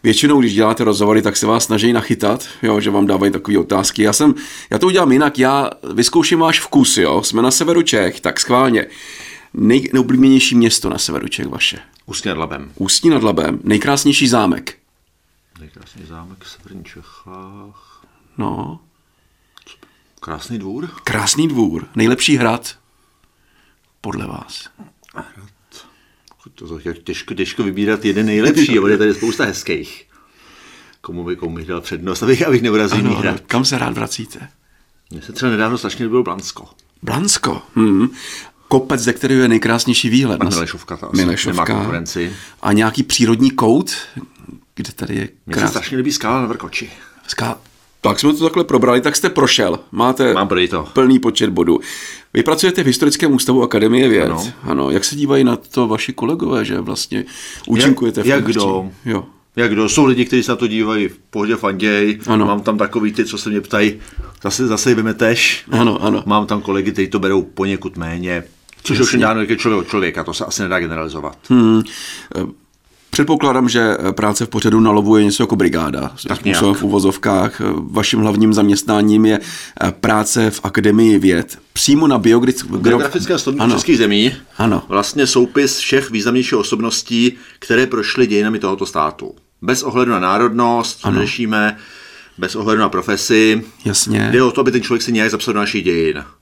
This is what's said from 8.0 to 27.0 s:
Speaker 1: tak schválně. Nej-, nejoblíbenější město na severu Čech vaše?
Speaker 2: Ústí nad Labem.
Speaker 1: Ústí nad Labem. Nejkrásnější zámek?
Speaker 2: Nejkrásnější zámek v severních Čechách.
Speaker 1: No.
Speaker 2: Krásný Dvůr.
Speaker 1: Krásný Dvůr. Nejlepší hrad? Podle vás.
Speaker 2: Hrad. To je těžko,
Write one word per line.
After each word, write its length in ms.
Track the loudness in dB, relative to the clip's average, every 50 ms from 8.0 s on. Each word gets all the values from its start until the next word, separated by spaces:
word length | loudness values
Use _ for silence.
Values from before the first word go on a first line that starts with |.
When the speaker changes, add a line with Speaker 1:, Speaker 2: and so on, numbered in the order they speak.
| 0 0 -4 -4
Speaker 1:
tak 180 | -6 -6 -4 -4
schválně. 460 | -2 0 2 2 2 2 2 0 -2 -4 -12 -20 -20 -20 -18 -18 -18 -20 -20 -20 -20 _ -6
Nej-, 360 | -2 2 4 4 4 2 2 0
nejoblíbenější 600 | 0 2 2 4 4 6 6 6 6 4 4 4
město 340 | 4 4 4 2 0 -2 -4
na 80 | -4
severu 300 | -4 -4 -4 -4 -6 -6
Čech 200 | -6 -8 -8 -8
vaše? 320 | -8 -6 -4 -4 -4 -4 -6 -18 _ _ _ _
Speaker 2:
Ústí 220 | -12 -12 -8 -6 -6
nad 80 | -6
Labem. 340 | -6 -6 -8 -8 -12 -14 -16 -8
Speaker 1:
Ústí 340 | -6 -2 -2 -2 2 4 4
nad 140 | 4 4 2
Labem. 360 | 2 0 0 0 -2 -4 -4 0
Nejkrásnější 640 | 0 0 2 2 0 0 2 2 2 2 4 2
zámek? 500 | 2 2 2 2 2 0 -2 -6 -14 -16 _ _ _ _ _ _ _ _ _ _ _ _ _ _ _ _ -20
Speaker 2:
Nejkrásnější 500 | -20 -20 _ -20 -20 _ _ -20 -20 -18
zámek 280 | -18 -18 -18 -20 -20 -20 -20
v 60 | -20
severních 380 | -20 -20 _ -20 -18 -18 -18
Čechách. 1120 | -18 -20 -20 -20 -20 -20 -20 -20 -20 -20 -20 -20 -20 -20 -20 -20 -20 -20 -20 _ _ _ _ _ _ _ _ _ _ _
Speaker 1:
No. 420 | -6 -6 -6 -6 -8 -10 -12 -14 -16 _ _ _ _ _ _ _ _ _ _ _ _ _ _ _ -20 _ -20 -20 _ _ _ _ _ _ _ _ _
Speaker 2:
Krásný 400 | -16 -14 -14 -14 -12 -12 -12 -10
Dvůr. 300 | -10 -10 -10 -10 -12 -12 -14 -10 -8
Speaker 1:
Krásný 440 | -6 -6 -4 -2 -2 0 0 0
Dvůr. 400 | 0 2 0 0 0 0 -6 -10 -8 -2
Nejlepší 420 | 0 2 2 2 2 2 0 2
hrad? 380 | 2 2 0 0 -2 -6 -14 -18 _ _ _ _ _ _ _ _ _ _ _ _ _ _ _ _ _ _ _ _ _ _ _ _ _
Podle 260 | -12 -10 -8 -8 -10
vás. 420 | -10 -12 -14 -16 -16 -16 -18 -18 -18 _ _ -20 -20 _ _ _ _ _
Speaker 2:
Hrad. 100 | -18 -18 -18 -20 -20 -20 -20 _ _ _ _ -20 -20 -20 _ _ _ _ _ _ _ _ -20 _ _ _ -20 _
To 240 | -20 -16 -14 -14 -10 -10
je 80 | -10 -10
těžko, 400 | -10